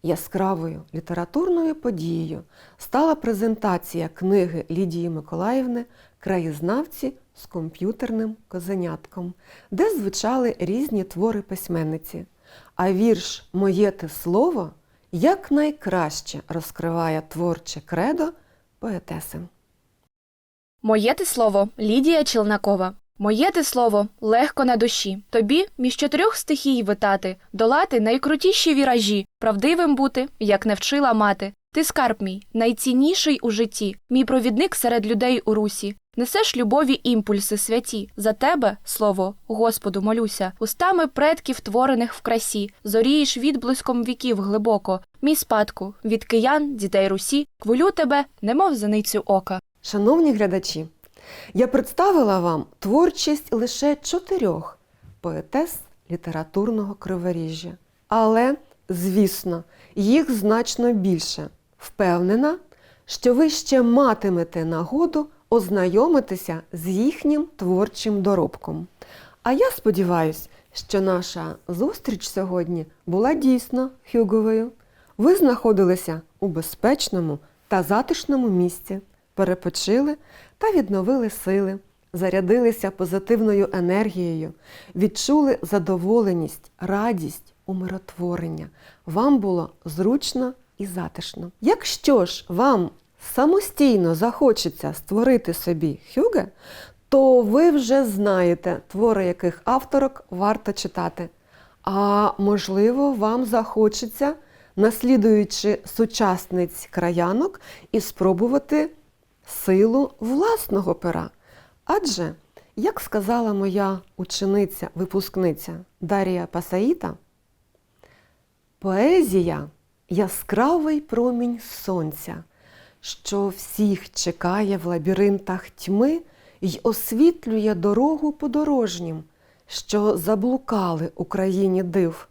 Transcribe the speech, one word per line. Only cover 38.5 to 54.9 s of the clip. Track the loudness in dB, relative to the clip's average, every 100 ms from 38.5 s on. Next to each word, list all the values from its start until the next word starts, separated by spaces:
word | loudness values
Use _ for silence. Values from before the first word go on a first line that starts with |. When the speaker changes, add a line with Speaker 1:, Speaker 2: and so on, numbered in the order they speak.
| 2 0 -2
Speaker 2:
слово, | -10 0 0 2 -2 -6 -8
Господу | 0 0 0 -4 -2
молюся. | 0 0 -2 -4 -6 -4
Устами | -6 0 2 2 0
предків, | 2 2 2 -4 -8
творених | -2 0 2 2 -2
в | -4
красі. | -2 -2 -2 -6 -6 _
Зорієш | -2 2 4 4 2 0
відблиском | -2 0 -2 -2 0 -2
віків | -2 -4 -2 0
глибоко. | 0 0 2 0 0 -6 -6 _
Мій | 0 0
спадку, | 2 0 0 -4 -12 -8
від | -2 -2
киян, | 2 2 4 2 0 -4
дітей | 0 2 2
Русі, | 0 0 -2 -2 _
хвалю | 0 4 2
тебе, | 2 2 2 0 _
немов | -2 2 2
зеницю | 2 0 0 0 -4 0
ока. | 0 0 -10 _ _
Speaker 1:
Шановні | -6 0 4 4 4
глядачі, | 2 0 0 -4 -8 -10 _ -20 _ -20 -20 -6
я | 0 2
представила | 2 0 0 4 4 4 2
вам | 2 -2 -6 _
творчість | 0 4 4 2 -2 -2 -2
лише | -2 -2 0 0 0
чотирьох | -2 -6 -2 -2 0 -2 -8 -18 _